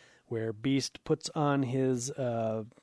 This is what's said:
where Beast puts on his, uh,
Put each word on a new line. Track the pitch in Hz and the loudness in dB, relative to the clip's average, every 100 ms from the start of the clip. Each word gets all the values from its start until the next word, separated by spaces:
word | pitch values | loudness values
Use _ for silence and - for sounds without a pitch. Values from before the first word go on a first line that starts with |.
| - - _ | -20 -20 _
where | 117 113 | -4 -2
Beast | 107 131 139 - - | -2 2 2 0 -8
puts | - 156 - | -2 -2 0
on | - 147 139 | 0 2 2
his, | 131 131 131 127 123 | 2 2 2 2 -2
uh, | - 127 117 113 110 110 - | -2 -2 0 0 -2 -6 -12